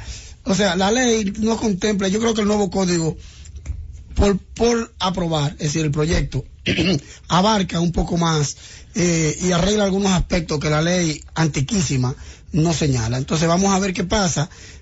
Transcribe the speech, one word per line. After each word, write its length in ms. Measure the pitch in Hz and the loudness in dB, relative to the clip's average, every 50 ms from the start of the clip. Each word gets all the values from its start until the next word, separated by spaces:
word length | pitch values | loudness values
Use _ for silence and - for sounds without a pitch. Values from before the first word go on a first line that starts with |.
| - - - - - - - - - | -4 -10 -12 -12 -14 -18 -20 -8 -4
O 100 | - 190 | 0 0
sea, 220 | 175 208 196 170 | 2 2 2 2
la 160 | 185 190 196 220 | 2 2 2 2
ley 400 | 254 262 240 226 226 214 190 208 220 | 2 2 2 2 2 0 -2 -2 -2
no 180 | 214 220 226 | 0 0 0
contempla, 520 | 208 - 226 196 175 - 214 214 190 196 190 | 0 0 0 0 0 0 0 0 0 0 0
yo 120 | 185 214 | 0 0
creo 140 | 233 233 226 | 0 0 0
que 80 | 220 214 | 2 2
el 60 | 202 | 2
nuevo 220 | 208 208 202 185 | 2 2 0 0
código, 460 | 175 190 190 180 175 170 160 156 - - - - - - - - - - - - - - - - - - - - - | 0 0 0 2 2 0 0 -2 -4 -4 -10 -16 -18 -18 -18 -16 -16 -12 -10 -8 -8 -8 -10 -12 -14 -16 -16 -6 0
por, 220 | - - 202 196 185 | 2 4 4 4 2
por 560 | - - - - 226 233 240 233 226 - - - | -2 -8 -4 0 2 2 2 2 0 -4 -6 -4
aprobar, 540 | - 185 180 180 180 165 160 156 143 143 - | -4 -4 -2 -2 -2 -2 0 0 0 -2 -2
es 60 | - - 151 143 | -4 -4 -4 -2
decir, 120 | 165 156 | 0 0
el 40 | 151 | 0
proyecto, 540 | 143 151 151 160 165 - 147 139 - 131 - - - - - | 0 0 0 2 2 0 0 0 -2 -6 -6 -8 -12 -8 -4
<clears throat> 640 | - 285 - 160 185 185 139 - - - - - - | -2 0 2 2 2 0 0 -2 -6 -16 -18 -4 0
abarca 520 | 160 170 185 214 220 208 190 165 - 170 | 2 4 4 4 4 2 0 0 0 0
un 120 | 170 175 160 | 0 0 0
poco 240 | - 175 - - | 0 -2 0 0
más, 400 | 170 170 165 160 156 147 143 - - - - - - - - - | 0 2 2 2 2 0 -2 -4 -8 -16 -20 -20 -20 -20 -8 -2
eh, 420 | 220 175 175 170 165 160 151 147 - 175 | 0 2 2 2 2 2 0 0 0 0
y 100 | 180 180 | 0 2
arregla 320 | 170 180 190 208 214 202 | 2 2 2 2 2 2
algunos 280 | 196 185 196 202 196 190 | 2 2 2 2 2 2
aspectos 460 | 170 - - 190 180 160 - 165 147 | 2 2 2 0 -2 0 -2 -2 -2
que 120 | 139 151 | 0 0
la 120 | 151 151 160 | 0 2 2
ley 400 | 170 180 185 175 160 151 147 - - - | 2 2 0 0 -2 -2 -6 -10 -8 -2
antiquísima 800 | - 160 160 143 156 135 - 240 196 165 127 147 131 127 127 135 - - - - - - - - | 0 0 0 0 0 -2 0 0 0 0 0 0 0 0 0 -2 -4 -10 -16 -20 -20 -12 -4 0
no 200 | 165 156 170 160 | 2 2 2 2
señala. 460 | 139 170 143 131 120 113 113 123 131 | 2 2 2 2 0 0 0 -2 -2
Entonces 280 | 135 - 160 160 165 | -2 -2 -2 0 2
vamos 260 | 165 170 175 196 196 196 | 2 2 4 4 4 2
a 60 | 190 | 2
ver 140 | 196 196 185 | 0 0 -2
qué 120 | 180 196 | -4 -2
pasa 440 | 170 220 220 196 175 135 143 147 - - - - - - - | -2 0 0 0 0 0 -2 -4 -4 -6 -12 -20 -20 -20 -20